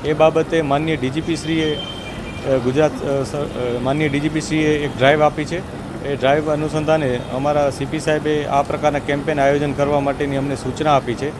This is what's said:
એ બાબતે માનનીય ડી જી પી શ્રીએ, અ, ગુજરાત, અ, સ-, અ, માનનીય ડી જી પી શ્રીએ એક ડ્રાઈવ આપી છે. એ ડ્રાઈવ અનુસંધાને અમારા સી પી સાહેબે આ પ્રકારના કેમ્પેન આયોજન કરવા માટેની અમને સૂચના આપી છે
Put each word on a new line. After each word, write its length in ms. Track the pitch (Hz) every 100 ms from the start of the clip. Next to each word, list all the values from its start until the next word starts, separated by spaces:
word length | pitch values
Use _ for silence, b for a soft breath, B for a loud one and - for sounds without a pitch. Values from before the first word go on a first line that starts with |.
એ 80 | 139
બાબતે 500 | 151 160 156 156 165
માનનીય 340 | 147 143 160 151
ડી 140 | 127
જી 100 | 147
પી 160 | 160 160
શ્રીએ, 380 | 156 160 156
અ, 840 | 147 - - - - - - 139 131
ગુજરાત, 400 | 120 131 151 131
અ, 180 | 143 139
સ-, 120 | 131
અ, 440 | 147 147 123 123 120
માનનીય 260 | 123 143 156
ડી 120 | 143
જી 80 | 156
પી 120 | 156
શ્રીએ 440 | - 156 151 151
એક 140 | 147 113
ડ્રાઈવ 240 | 135 151
આપી 220 | 151 147
છે. 400 | 139 170 196 - - 123
એ 120 | 139 139
ડ્રાઈવ 360 | 131 147 151
અનુસંધાને 680 | 151 151 156 151 160 139 123 -
અમારા 360 | 123 143 147 143
સી 140 | 127
પી 140 | 135 151
સાહેબે 480 | 156 151 151 151 143
આ 160 | 139
પ્રકારના 360 | 143 151 147 143
કેમ્પેન 420 | - 143 143 147
આયોજન 320 | 139 143 147
કરવા 280 | 135 143 147
માટેની 360 | 139 131 143 139
અમને 200 | 139 135
સૂચના 400 | 131 127 151 139
આપી 180 | 123
છે 160 | 107 139